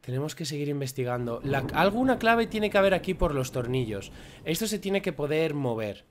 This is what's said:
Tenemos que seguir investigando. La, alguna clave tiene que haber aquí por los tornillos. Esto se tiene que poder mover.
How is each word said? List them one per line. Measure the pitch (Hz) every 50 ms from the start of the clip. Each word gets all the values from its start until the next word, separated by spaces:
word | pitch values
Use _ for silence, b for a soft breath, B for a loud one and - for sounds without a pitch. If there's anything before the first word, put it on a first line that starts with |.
Tenemos | - - 123 131 143 156 -
que | - 170
seguir | 131 151 143 147
investigando. | 143 143 143 139 131 131 135 127 120 123 123 123 117 117 - -
La, | 139 139 139 127 - -
alguna | 151 170 202 196 233 262 262 247 -
clave | - 226 233 233 233
tiene | - - 220 214 202
que | 208
haber | 202 190 196 190
aquí | 170 180 185 185
por | - 185 165 143
los | 135 127 127
tornillos. | - 131 120 120 127 131 123 107 104 98 95 - B B B B B B B
Esto | 143 165 170 220
se | 208 214
tiene | 190 170 196 196 196
que | 196 185 151
poder | 135 147 143 156 156 160 160 143
mover. | 147 139 123 117 110 110 104 95 - - _